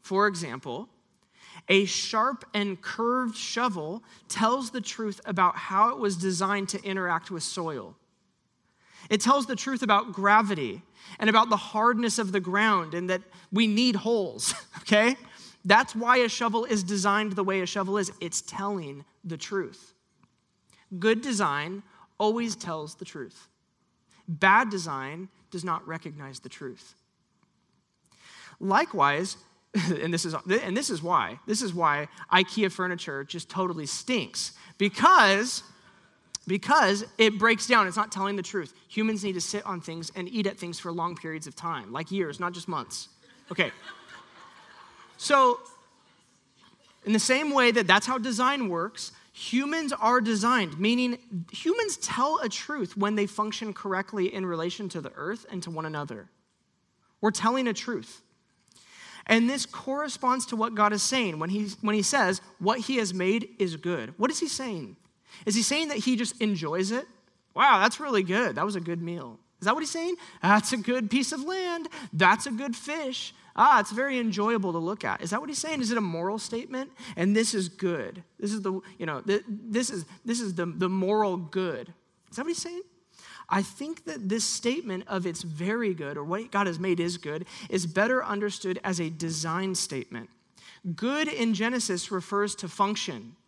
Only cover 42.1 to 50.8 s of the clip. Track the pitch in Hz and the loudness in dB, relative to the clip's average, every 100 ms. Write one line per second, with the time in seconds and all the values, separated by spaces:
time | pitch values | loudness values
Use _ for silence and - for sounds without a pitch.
42.1 | 196 170 143 180 175 165 160 120 - - | -4 -4 -4 -6 -6 -8 -6 -6 -10 -14
43.1 | _ _ - - 190 160 - - - - | _ _ -20 -12 -2 -2 -2 -16 -18 -20
44.1 | - - - - - - - - - - | -20 -20 -20 -20 -20 -20 -20 -20 -20 -20
45.1 | - - 277 254 240 - - _ _ _ | -10 4 6 6 4 -4 -20 _ _ _
46.1 | _ _ _ _ _ _ _ _ _ - | _ _ _ _ _ _ _ _ _ 2
47.1 | 214 - 262 302 277 247 233 190 190 226 | 2 4 2 4 6 6 6 6 4 4
48.1 | 262 233 220 254 277 226 170 185 - - | -2 -2 2 2 2 -2 -2 -4 -8 -14
49.1 | - _ - - 240 277 320 294 269 220 | -14 _ -14 -2 0 0 -2 -2 0 4
50.1 | 247 226 220 226 247 180 147 | 4 2 2 2 2 2 0